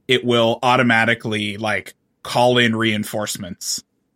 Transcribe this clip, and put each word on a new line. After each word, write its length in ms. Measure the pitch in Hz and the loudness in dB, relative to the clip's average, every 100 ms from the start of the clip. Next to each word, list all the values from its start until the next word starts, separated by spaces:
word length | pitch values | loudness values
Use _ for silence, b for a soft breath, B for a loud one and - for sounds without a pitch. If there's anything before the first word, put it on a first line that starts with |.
| - | -2
it 160 | 123 120 | 0 2
will 340 | 120 113 117 | 2 2 2
automatically, 960 | 127 127 123 113 113 113 120 107 104 101 | 2 4 4 4 2 0 -4 -4 -6 -6
like, 360 | 110 101 - - _ _ | -4 -4 -8 -20 _ _
call 340 | - - 123 123 | -6 2 4 4
in 180 | 117 113 | 2 2
reinforcements. 1080 | 113 107 104 107 104 - 92 95 - - - _ _ | 0 -2 -6 -8 -8 -8 -12 -12 -10 -10 -12 _ _